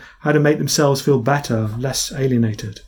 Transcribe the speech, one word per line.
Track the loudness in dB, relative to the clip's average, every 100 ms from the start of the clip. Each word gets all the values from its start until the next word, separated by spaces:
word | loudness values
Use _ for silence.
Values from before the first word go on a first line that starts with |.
| -14 -6
how | 0
to | 2
make | 4 2
themselves | 0 2 2 2
feel | 2 2
better, | 2 0 0 -2 -2 -4
less | -6 -4 -6
alienated. | -2 0 2 0 -2 -10 -14